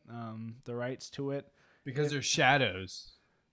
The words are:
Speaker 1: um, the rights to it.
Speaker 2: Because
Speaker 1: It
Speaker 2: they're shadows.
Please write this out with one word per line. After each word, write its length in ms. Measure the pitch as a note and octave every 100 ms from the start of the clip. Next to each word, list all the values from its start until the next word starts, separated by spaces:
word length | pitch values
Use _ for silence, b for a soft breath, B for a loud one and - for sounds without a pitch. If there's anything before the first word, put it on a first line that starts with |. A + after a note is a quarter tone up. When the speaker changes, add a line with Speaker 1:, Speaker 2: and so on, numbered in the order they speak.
| -
Speaker 1:
um, 520 | A#2 A#2 A2 A2+ A#2
the 100 | - A#2+
rights 340 | B2 C3 -
to 200 | - C#3
it. 200 | C#3 - b b b
Speaker 2:
Because 240 | - B2+ D3
Speaker 1:
It 40 | C#3+
Speaker 2:
they're 60 |
shadows. 960 | - - C3+ C#3+ A#2+ F#2 F#2 - - b b b b